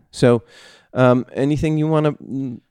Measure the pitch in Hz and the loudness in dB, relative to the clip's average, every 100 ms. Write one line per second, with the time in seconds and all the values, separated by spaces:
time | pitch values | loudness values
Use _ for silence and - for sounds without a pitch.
0 | _ - 123 120 - _ - _ _ - | _ 0 2 2 -2 _ -20 _ _ 0
1 | 127 127 - 95 139 147 156 156 151 156 | 2 2 0 -4 -2 -2 -2 -2 0 0
2 | 151 - - 135 135 120 _ | -2 -4 -8 -10 -10 -12 _